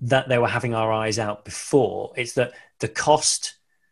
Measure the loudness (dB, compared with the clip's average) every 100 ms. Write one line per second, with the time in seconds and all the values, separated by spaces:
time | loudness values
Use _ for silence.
0 | 0 0 2 2 2 0 -2 0 0 0
1 | 0 -2 -4 -6 -10 -14 0 2 4 0
2 | -6 -6 -4 -2 -2 -4 -20 -8 -8 -2
3 | 2 4 2 -4 -6 -14 _ _ _